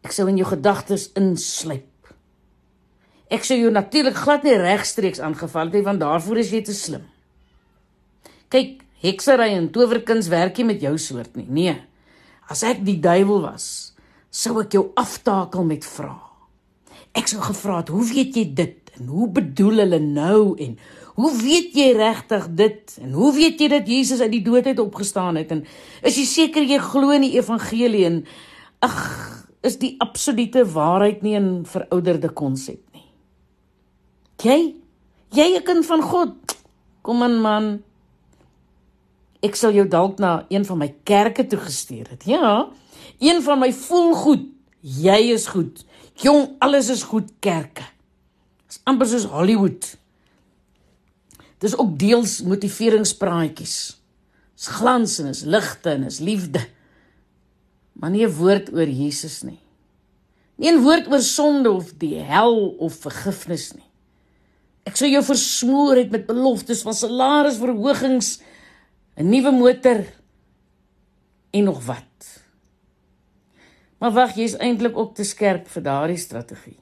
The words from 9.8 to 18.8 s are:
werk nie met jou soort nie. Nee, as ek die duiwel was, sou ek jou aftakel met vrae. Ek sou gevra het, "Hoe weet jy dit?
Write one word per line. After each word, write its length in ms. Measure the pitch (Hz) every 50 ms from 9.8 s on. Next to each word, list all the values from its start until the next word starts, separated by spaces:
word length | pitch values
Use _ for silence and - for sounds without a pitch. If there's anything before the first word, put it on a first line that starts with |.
| 247 226 233 233 233 - 226 226 202 165
werk 260 | 175 165 175 185 -
nie 140 | - 247 226
met 100 | 208 -
jou 140 | 151 139 151
soort 380 | 156 - - 135 120 113 - _
nie. 80 | 123 -
Nee, 300 | - 131 151 180 180 151 - - _ _ _ _ _ _ _ _ _ _ _ _ -
as 140 | 151 - 226
ek 160 | 226 247 190 196
die 120 | 190 196 165
duiwel 420 | 147 175 170 185 196 196 208 196 160
was, 220 | 143 - - - - - - - - _ _ _ _ _ _ _ _ -
sou 240 | - - 226 233 220 214
ek 100 | - -
jou 140 | 196 190 - -
aftakel 720 | - 247 - - - _ 240 202 190 180 175 - 180 180
met 180 | 160 156 151 -
vrae. 400 | - - - 143 139 135 - - - _ _ _ _ _ _ _ _ _ _ _ _ - - - _ _
Ek 120 | 226 - -
sou 120 | 220 214
gevra 380 | 175 - 202 - - 202 190 170
het, 80 | 165 -
"Hoe 160 | 156 196 240
weet 300 | 226 240 277 262 262 -
jy 180 | 233 220 156 135
dit? 380 | 151 175 175 - _